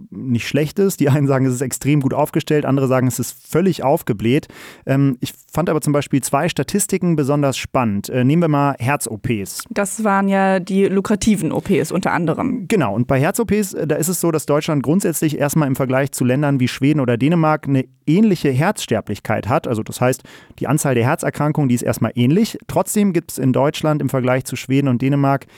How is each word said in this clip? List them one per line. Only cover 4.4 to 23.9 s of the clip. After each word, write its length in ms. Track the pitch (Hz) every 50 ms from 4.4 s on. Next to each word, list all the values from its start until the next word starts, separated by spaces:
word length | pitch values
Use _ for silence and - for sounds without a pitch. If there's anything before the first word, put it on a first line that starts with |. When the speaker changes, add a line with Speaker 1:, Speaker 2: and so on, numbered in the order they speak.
| - - - - - - - - -
Speaker 1:
Ähm, 320 | - 135 135 139 139 131 -
ich 140 | - - - - _ _
fand 180 | - 156 156 190
aber 120 | 160 151
zum 100 | - 151
Beispiel 300 | 143 143 139 - - 135
zwei 260 | - - - 139 156 160
Statistiken 720 | - - 139 - - 208 - - 202 185 180 175 165 151
besonders 400 | 139 127 147 147 143 135 123 -
spannend. 500 | - - - 135 123 110 98 101 - -
Äh, 160 | - 127 123
nehmen 200 | 131 151 175 170
wir 40 | 151
mal 280 | 147 143 143 143 135 -
Herz-O 380 | 120 131 147 - - 117 110 101
Ps. 460 | - - 117 101 95 - - - - -
Speaker 2:
Das 340 | 220 196 202 190 - - 220
waren 240 | 208 196 196 196 196
ja 300 | 196 190 190 190 190 190
die 240 | 180 - 190 196 196
lukrativen 680 | 185 185 196 190 - 214 196 - 226 208 - 156 147
O 80 | - -
Ps 320 | - - 190 135 135 -
unter 220 | 156 175 - 180 -
anderem. 540 | 147 170 156 147 - - 262 - - 185 156
Speaker 1:
Genau, 280 | 226 196 131 101 98
und 120 | 113 123 -
bei 120 | 143 127
Herz-O 240 | 139 175 196 - 226
Ps, 300 | - 202 214 208 190 -
äh, 140 | - 165 143
da 80 | 151
ist 120 | - 151 175
es 140 | 180 -
so, 100 | - 170
dass 140 | 156 151 -
Deutschland 380 | - 143 151 - - 156 143 113
grundsätzlich 540 | 127 165 202 - 180 156 - 165 151 135 104
erstmal 300 | 139 143 - 156 151 131
im 80 | 131
Vergleich 360 | - 139 123 127 131 143 139 -
zu 100 | - 127
Ländern 380 | 123 127 139 151 143 143 131
wie 80 | 123 120
Schweden 320 | - - 131 143 151 147
oder 160 | 131 120 120 110
Dänemark 500 | 127 151 180 170 156 156 156 151 - 139
eine 180 | 139 131 127 - _ _ -
ähnliche 440 | - 156 196 226 214 180 - - 143
Herzsterblichkeit 960 | 131 127 160 196 214 - - - 117 104 - - 107 - - - 110 107 98 101
hat. 180 | 135 165 - 131
Also 160 | 117 107 110
das 160 | - 107 -
heißt, 240 | 127 127 131 - - - - - - - - -
die 80 | - -
Anzahl 280 | 156 156 - 143 131
der 100 | 117 113
Herzerkrankungen, 640 | 131 160 - - - - - 147 151 151 156 147 127
die 60 | 120
ist 60 | 117
erstmal 300 | - - 120 - 117 110 -
ähnlich. 420 | 120 120 127 156 208 233 - - - - -
Trotzdem 460 | - 165 190 - - 214 202 196 165
gibt's 240 | 170 - - - -
in 140 | 135 131
Deutschland 500 | 123 127 131 151 160 - - 151